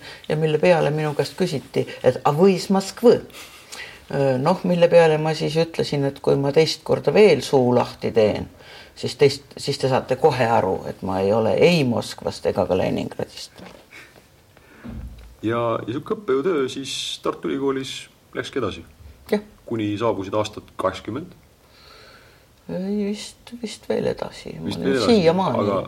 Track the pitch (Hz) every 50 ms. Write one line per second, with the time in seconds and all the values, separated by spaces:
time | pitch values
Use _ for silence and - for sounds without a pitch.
0 | - - - - - - 156 156 160 156 151 151 165 180 175 156 151 147 147 156
1 | 156 151 147 - 139 - - - 185 156 156 127 - - - 135 120 - - -
2 | - 123 123 - - - 147 151 180 202 185 170 - - 196 190 190 - - -
3 | - 240 202 - - - - - - - - - - - - - - - - -
4 | - - - 143 139 135 131 127 135 165 185 180 - 185 180 170 170 165 170 170
5 | 165 160 156 151 156 156 156 - 165 156 147 160 165 165 - - 139 - - 143
6 | 139 139 139 - - 143 143 139 139 139 139 160 160 151 - - - - 131 131
7 | - 147 147 190 214 196 156 127 120 - - 135 123 123 123 120 120 - - -
8 | - 113 - 113 107 - - - - - - - - - - - - - - -
9 | - - - - 151 139 - - - - - - - - 139 - - 131 131 117
10 | - - 127 - - 160 131 123 123 113 117 110 95 92 92 85 - - - -
11 | - 92 92 92 95 98 107 113 113 107 95 - - 170 180 165 139 123 113 104
12 | 107 - - - - - - - - - 104 104 90 - 90 95 - - - -
13 | - - - - - - - - - - - - - - - - - _ - -
14 | - - - - - _ _ _ _ _ _ - - - - - - - - -
15 | - - - - - - - - - 107 117 120 120 117 113 - 110 - 117 151
16 | 147 - 220 220 208 - 131 135 139 190 175 143 131 127 - 139 135 131 - -
17 | - - - - - 160 151 - - 170 143 139 135 139 135 135 135 135 - -
18 | - - _ _ _ _ - 131 123 - - 139 117 95 82 85 85 - - -
19 | - - - - - - 220 208 - - - - _ - 123 113 107 104 104 98
20 | 117 113 104 95 95 98 101 107 104 - - - - - - - - 92 92 -
21 | - - 107 139 175 - - - - _ _ _ _ _ _ _ - - - -
22 | - - - - - - - _ _ _ _ _ _ - 170 180 185 196 208 208
23 | 202 196 214 208 - - - - _ - 240 240 233 208 - - - - 220 -
24 | - - - - - - - - - - - - 82 - - - - - - -
25 | - - 233 214 165 160 165 185 190 160 120 98 101 101 98 92 87